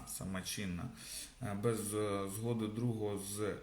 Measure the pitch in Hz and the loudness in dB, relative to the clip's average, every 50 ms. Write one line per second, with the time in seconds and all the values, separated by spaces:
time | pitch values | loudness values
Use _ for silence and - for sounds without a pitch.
0 | - - - - - 92 95 92 90 - - - 104 92 87 87 - - - - | -2 -6 -6 -4 -2 -2 -2 -2 -2 -2 -2 -2 0 0 0 -2 -2 -4 -6 -8
1 | - - - - - - - - - 101 101 98 107 117 113 104 98 101 104 107 | -10 -8 -8 -8 -8 -10 -8 -6 -4 -2 0 4 4 4 4 4 0 0 2 2
2 | 107 104 101 98 98 98 101 110 113 120 120 113 110 104 104 117 123 120 113 107 | 4 4 2 2 0 0 -2 0 2 2 2 4 2 2 2 2 2 2 2 2
3 | 107 104 101 101 - - 101 101 107 98 87 - | 2 0 0 -2 -4 -4 -2 0 0 0 0 -2